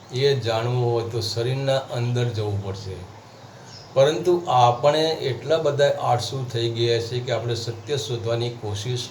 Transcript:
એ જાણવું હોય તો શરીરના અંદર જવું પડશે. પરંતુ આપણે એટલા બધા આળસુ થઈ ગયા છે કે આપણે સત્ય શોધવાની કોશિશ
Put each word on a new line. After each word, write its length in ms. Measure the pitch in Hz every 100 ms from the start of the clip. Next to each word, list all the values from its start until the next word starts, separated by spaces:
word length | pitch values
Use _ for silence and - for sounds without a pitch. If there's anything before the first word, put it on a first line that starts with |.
| -
એ 280 | 123 139 135
જાણવું 540 | 117 113 120 123 120
હોય 160 | 117 107
તો 120 | 113
શરીરના 560 | 101 117 120 135 135 135
અંદર 520 | - 127 120 120 120
જવું 360 | 104 104 101 98
પડશે. 520 | 95 95 92 95 - - - - - - - -
પરંતુ 500 | 131 139 170 175 175 -
આપણે 560 | 127 120 120 147 151
એટલા 540 | 160 156 127 117 131 160
બધા 320 | 151 139 143 -
આળસુ 440 | 127 123 - 135 123
થઈ 240 | 117 117
ગયા 300 | 113 117 117
છે 200 | 113 123
કે 120 | 127
આપણે 240 | 117 120 117
સત્ય 420 | - 107 - 143
શોધવાની 520 | - 120 104 117 120
કોશિશ 600 | 120 107 104 123 123 -